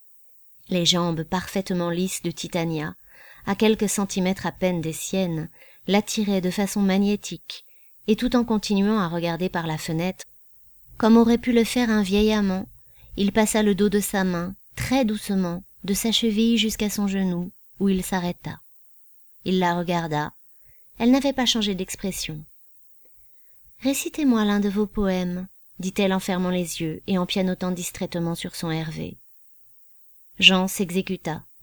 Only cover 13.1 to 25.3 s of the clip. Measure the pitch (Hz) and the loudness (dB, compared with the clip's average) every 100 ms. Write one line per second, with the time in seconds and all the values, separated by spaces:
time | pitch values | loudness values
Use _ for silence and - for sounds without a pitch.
13.1 | - 196 220 214 220 214 190 208 202 196 | -2 2 2 2 4 2 4 2 2 0
14.1 | 196 190 175 175 196 - - - 262 226 | -2 0 -2 -6 -10 -14 -8 0 2 2
15.1 | 214 - 196 180 175 - _ 185 196 233 | -2 -2 0 0 -4 -10 _ -4 -2 0
16.1 | 214 226 208 226 233 220 - 214 208 202 | 0 2 2 2 2 0 -2 -2 -2 -2
17.1 | 196 190 175 180 - - - 196 190 180 | 0 0 -2 -6 -10 -20 -2 0 0 -2
18.1 | 190 175 175 - - - _ _ _ _ | -4 -4 -6 -10 -14 -18 _ _ _ _
19.1 | _ _ _ 185 185 180 175 170 170 165 | _ _ _ -2 2 2 0 0 -2 -2
20.1 | 147 151 - _ - - - _ - 233 | -2 -4 -8 _ -20 -20 -20 _ 0 4
21.1 | 269 277 269 233 226 208 180 185 - 190 | 4 4 0 0 0 0 -2 -6 -6 -6
22.1 | - - 156 151 - - _ _ _ - | -6 -8 -10 -14 -20 -20 _ _ _ -20
23.1 | - - - - - - - 262 277 339 | -20 -20 -20 -20 -20 -20 -4 -2 -2 -4
24.1 | - 285 226 208 208 208 196 208 - 196 | 0 2 4 4 2 2 0 -2 0 0
25.1 | 185 180 | 0 -2